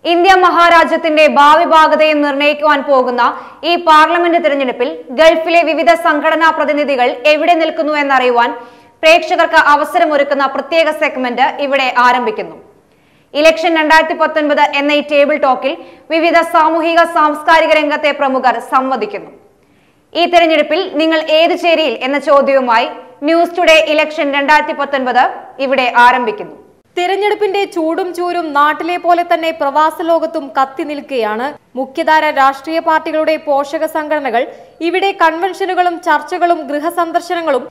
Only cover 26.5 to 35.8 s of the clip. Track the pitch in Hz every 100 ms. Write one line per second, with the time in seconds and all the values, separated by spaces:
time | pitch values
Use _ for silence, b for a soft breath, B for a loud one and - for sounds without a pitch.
26.5 | 147 - _ _ - 359 392 415 415 403
27.5 | 392 403 349 320 330 359 339 349 349 320
28.5 | 285 294 302 330 349 349 339 349 339 320
29.5 | 320 277 277 311 320 339 330 320 320 277
30.5 | 277 262 311 302 294 294 262 214 214 269
31.5 | 294 _ 254 269 294 320 311 311 277 269
32.5 | 269 - 330 330 311 320 311 311 311 302
33.5 | 277 285 320 311 320 302 302 269 226 285
34.5 | B B B 330 359 392 392 330 320 370
35.5 | 359 381 359